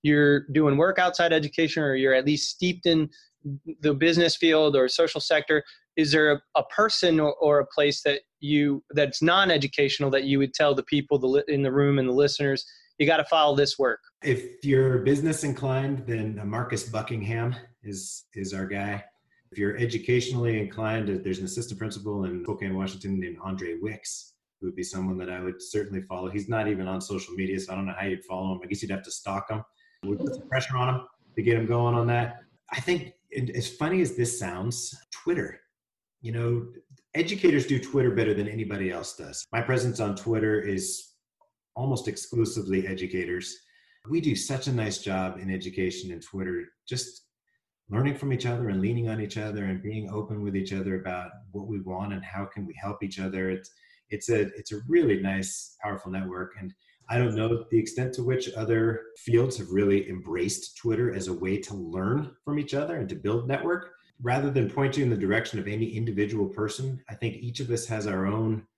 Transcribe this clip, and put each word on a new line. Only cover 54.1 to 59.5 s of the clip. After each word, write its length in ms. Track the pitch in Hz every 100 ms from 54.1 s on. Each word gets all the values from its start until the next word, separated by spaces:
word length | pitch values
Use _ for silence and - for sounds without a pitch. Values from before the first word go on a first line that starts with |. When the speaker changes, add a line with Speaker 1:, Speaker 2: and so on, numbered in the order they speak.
Speaker 2:
it's 180 | 104 -
a, 140 | 110 98 -
it's 140 | -
a 80 | 107 123
really 340 | 170 143 95
nice, 560 | 95 95 92 - - _
powerful 300 | 104 101 92
network. 400 | 95 95 92 92 -
And 120 | 95 - _ _ -
I 80 | 120
don't 180 | 123 107
know 300 | 113 117 -
the 80 | 117
extent 360 | 107 - 127
to 80 | 127
which 260 | 120 127 -
other 480 | 110 110 113 113 113 - -
fields 400 | - 117 131